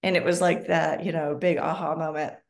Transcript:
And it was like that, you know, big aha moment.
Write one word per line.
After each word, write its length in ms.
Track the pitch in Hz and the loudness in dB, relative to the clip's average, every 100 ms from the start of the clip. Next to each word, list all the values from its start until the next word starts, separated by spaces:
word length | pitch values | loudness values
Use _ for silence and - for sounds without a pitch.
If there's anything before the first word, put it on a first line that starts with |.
And 140 | 190 180 | 2 2
it 80 | |
was 160 | - 175 | 2 2
like 280 | 180 - - | 2 2 2
that, 360 | 165 156 - | 2 2 0
you 80 | 196 | -2
know, 220 | 160 147 | -2 -2
big 240 | 147 180 156 | 0 0 0
aha 380 | 156 165 151 160 | -2 -2 -4 -2
moment. 380 | 160 151 151 - | -4 -4 -6 -8